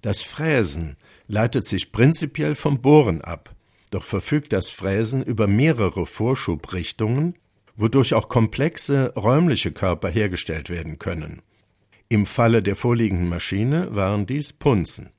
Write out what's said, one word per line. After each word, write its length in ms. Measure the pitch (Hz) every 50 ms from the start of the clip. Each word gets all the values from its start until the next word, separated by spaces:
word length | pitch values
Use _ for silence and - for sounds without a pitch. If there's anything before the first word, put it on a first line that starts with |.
Das 200 | - 113 - -
Fräsen 720 | - - - - 151 160 151 127 104 80 67 80 82 76 71 _ _ _ - _ _
leitet 400 | - 107 104 113 120 - 127 90
sich 240 | - - 90 - _
prinzipiell 640 | - 107 120 143 165 - 165 139 _ - 147 151 151
vom 260 | - - 151 143 123
Bohren 400 | 120 135 147 156 135 107 85 78
ab, 340 | - - 85 73 _ - - _ _ _ _ _ _ _
doch 140 | - 92 -
verfügt 500 | - - 95 - - 143 151 147 - 110
das 160 | 95 90 -
Fräsen 540 | - - 90 95 98 104 113 110 127 131 -
über 240 | - 117 101 107
mehrere 580 | 101 101 110 139 160 151 117 104 90 - 98 82
Vorschubrichtungen, 1300 | - - - 107 120 135 - - - 85 73 - - 92 90 85 - - - 107 107 123 135 156 175 170 _ _ _ _ _ _ _ _
wodurch 380 | - 104 110 - 135 123 - 135
auch 160 | 110 - -
komplexe 840 | - 120 113 104 - - 135 170 - - - - 139 139 131 120 -
räumliche 560 | - 95 113 131 151 180 170 123 92 - 85
Körper 380 | 73 - - 92 85 78 - 90
hergestellt 600 | 82 110 107 98 90 82 - - 80 80 71 -
werden 300 | 87 85 78 80 80 80
können. 420 | - 95 87 82 78 - - - _ _ _ _ _ _ _ _ _ _ _ _ _
Im 200 | _ 110 104 101
Falle 340 | - - - 117 113 117 113
der 140 | 95 98 98
vorliegenden 520 | - - 120 120 117 117 101 92 87 87
Maschine 600 | 87 85 85 - - 95 98 110 127 147 165 185 - 113
waren 320 | 101 98 92 104 104 101
dies 260 | - 131 147 147 - -
Punzen. 560 | _ - 147 123 98 80 - - - - - _